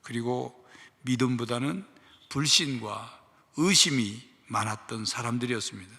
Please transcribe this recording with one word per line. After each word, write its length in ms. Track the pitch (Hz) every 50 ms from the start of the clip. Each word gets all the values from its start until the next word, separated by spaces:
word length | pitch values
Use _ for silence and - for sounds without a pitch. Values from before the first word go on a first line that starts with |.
그리고 520 | _ - 117 120 117 120 127 127 127 123 - - - - - - - - _ _
믿음보다는 840 | - 127 127 117 131 123 127 117 120 113 120 120 131 143 170 190 190 - - - _ - - - - _
불신과 920 | - 139 151 147 - - 175 143 135 117 110 107 104 107 113 120 - - - _ _ _ _ _ _
의심이 680 | - 156 190 196 - - 175 143 131 113 101 101 117 - - - _ _ -
많았던 560 | - 107 107 110 107 107 - - 117 113 110
사람들이었습니다. 920 | 101 - 123 117 120 117 123 123 120 123 110 101 - - 98 92 95 113